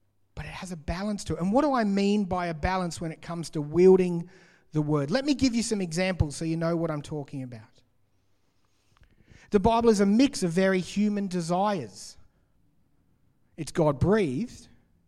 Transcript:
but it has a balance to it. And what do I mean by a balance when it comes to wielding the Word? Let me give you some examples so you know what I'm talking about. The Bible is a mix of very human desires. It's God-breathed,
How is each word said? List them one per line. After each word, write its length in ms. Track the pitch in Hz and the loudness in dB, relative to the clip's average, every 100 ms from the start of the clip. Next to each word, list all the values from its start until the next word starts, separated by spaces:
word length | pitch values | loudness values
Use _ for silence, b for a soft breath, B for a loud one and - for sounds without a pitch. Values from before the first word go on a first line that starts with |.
| _ _ _ | _ _ _
but 100 | - | -14
it 80 | 151 | -12
has 200 | - 185 | -12 -12
a 40 | 175 | -10
balance 480 | 143 170 208 208 | -8 -6 -6 -6
to 100 | - | -6
it. 60 | 160 | -4
And 120 | 175 | 0
what 100 | 226 | 2
do 100 | 294 | 2
I 120 | 262 | 2
mean 400 | 208 196 196 208 | 0 0 2 2
by 220 | 190 180 175 | 0 -2 -4
a 80 | |
balance 460 | 156 180 190 180 156 | -4 -2 -2 -2 -6
when 120 | 170 | -8
it 100 | 160 | -10
comes 280 | - 170 156 | -10 -10 -8
to 120 | 160 | -6
wielding 680 | 147 160 185 185 180 170 165 B B B B | -2 6 8 8 4 -2 -6 B B B B
the 100 | 151 | -4
Word? 280 | 151 151 139 | 0 0 0
Let 140 | 226 | -2
me 100 | 277 | 0
give 200 | 254 262 | 0 0
you 80 | 233 | 0
some 180 | 214 214 | -2 -2
examples 560 | 180 160 185 180 156 135 | -4 -2 -2 0 -2 -2
so 80 | |
you 120 | 165 165 | -4 -2
know 200 | 165 170 | -2 -2
what 140 | 165 | -2
I'm 120 | 151 | -6
talking 400 | 139 156 139 143 | -8 -10 -10 -12
about. 200 | 127 120 104 _ _ _ _ _ _ _ _ _ _ _ _ _ _ b b b b | -12 -14 -20 _ _ _ _ _ _ _ _ _ _ _ _ _ _ b b b b
The 100 | 208 | 2
Bible 300 | 202 226 233 | 4 4 4
is 100 | 208 | 6
a 60 | 202 | 6
mix 360 | 214 269 - | 6 4 2
of 80 | 180 | -2
very 300 | 165 190 190 | 2 2 2
human 480 | 180 - 208 208 202 | -2 -2 -2 -2 -4
desires. 880 | 180 165 175 208 202 113 - - - - _ _ _ _ _ _ _ _ _ _ _ _ - | -4 -2 0 0 -2 -6 -14 -20 -20 -20 _ _ _ _ _ _ _ _ _ _ _ _ -14
It's 160 | 156 | -8
God-breathed, 960 | - 151 135 160 220 180 127 240 - - _ _ _ | -2 0 2 2 2 2 -2 -6 -10 -20 _ _ _